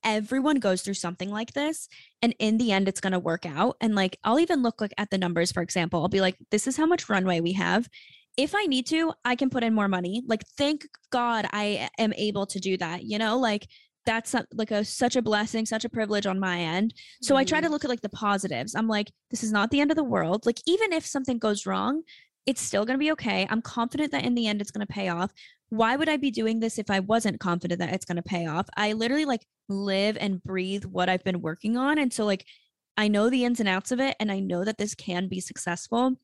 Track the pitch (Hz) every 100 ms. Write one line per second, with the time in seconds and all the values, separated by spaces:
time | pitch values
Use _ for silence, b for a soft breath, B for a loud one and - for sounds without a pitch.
0 | 220 214 214 262 277 285 214 185 - 196
1 | 175 175 190 208 226 - 294 320 - B
2 | B B 240 - 214 220 240 196 190 190
3 | 196 185 170 165 175 143 190 - 226 202
4 | 190 - - 247 339 330 240 - 208 -
5 | 208 196 180 170 175 - 170 190 165 170
6 | 170 196 190 - - 214 262 262 320 349
7 | - 202 185 170 170 190 175 185 240 B
8 | B B B - 269 403 403 262 247 320
9 | 320 - 247 247 269 254 226 220 202 185
10 | 180 214 254 220 - - 285 302 - -
11 | _ 254 240 226 208 208 208 202 117 -
12 | 214 - 214 202 196 196 190 185 175 175
13 | 220 214 220 240 247 208 - b b _
14 | - 226 226 240 - - 220 208 208 -
15 | 240 254 220 208 214 226 220 220 233 233
16 | 214 208 202 190 190 175 165 175 220 -
17 | B B - 269 269 311 330 302 294 240
18 | 214 - 208 196 196 120 151 - 220 208
19 | 208 _ _ 233 220 214 220 277 294 311
20 | 277 202 160 202 233 233 - 381 440 330
21 | - 277 262 240 226 208 196 190 208 302
22 | - B B _ - 254 - 202 220 262
23 | 294 311 226 190 196 220 - - 233 269
24 | 294 285 254 240 226 208 202 214 202 -
25 | 190 170 190 - B B _ 220 226 269
26 | 311 302 277 220 220 226 226 - 208 196
27 | 190 226 220 170 185 175 175 175 180 185
28 | - 170 - 180 165 156 202 - 208 214
29 | 233 277 302 233 - _ - 196 196 190
30 | 208 220 202 185 - 185 185 202 190 180
31 | 180 185 190 180 160 165 214 240 269 302
32 | 269 - 208 196 - B B _ _ -
33 | 214 208 220 254 240 240 208 185 - 247
34 | 269 - 214 196 196 175 202 214 208 -
35 | - 180 185 185 - - - 170 - 233
36 | 254 262